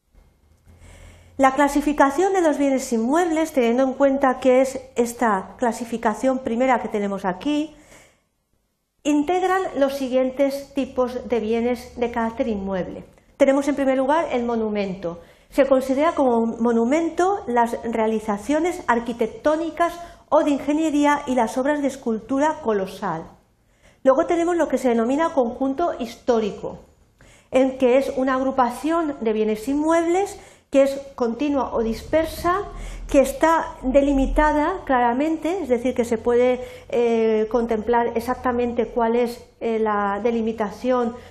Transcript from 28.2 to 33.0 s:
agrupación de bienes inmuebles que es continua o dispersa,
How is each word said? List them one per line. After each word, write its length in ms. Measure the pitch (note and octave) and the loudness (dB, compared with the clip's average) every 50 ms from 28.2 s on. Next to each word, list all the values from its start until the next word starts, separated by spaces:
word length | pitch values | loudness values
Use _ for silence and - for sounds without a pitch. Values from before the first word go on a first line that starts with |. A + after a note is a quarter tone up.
| C4 C4+ C4 | 0 0 0
agrupación 840 | C4 C4+ C4+ C4 C4+ B3+ A#3 A#3 - - D4+ E4 E4+ E4+ D4 C#4+ - | 0 0 0 2 2 2 2 0 -2 -2 -2 0 0 0 -2 -4 -4
de 120 | A3 A3+ G#3+ | -2 -2 0
bienes 340 | G#3+ G#3+ G#3+ G#3+ G#3+ - | 0 0 0 -2 -2 -4
inmuebles 720 | C4+ C#4 D4 D4+ D#4 E4 E4+ E4 E4+ E4+ F#4 G4+ G4+ - - - - - - _ _ - | -2 -2 0 2 2 2 2 2 2 2 0 0 -2 -4 -10 -18 -20 -20 -20 _ _ 4
que 120 | C4+ C#4 | 4 4
es 140 | C4+ C#4 C4+ - - - | 4 2 -2 -8 -10 -6
continua 600 | - A#3+ A3+ A3+ A#3 D4 D4+ C#4+ C4+ A#3+ - - | -4 -4 -2 -2 -2 -2 -2 0 -2 -2 -2 -2
o 80 | - A3+ | -2 -2
dispersa, 800 | A3+ A3+ - - - - D#4 D#4+ D#4 - - - E4+ F4+ G4+ G4 - - - - - - - | -2 -4 -6 -4 -2 0 0 0 -2 -4 -4 -2 0 0 0 -2 -6 -10 -12 -12 -12 -12 -12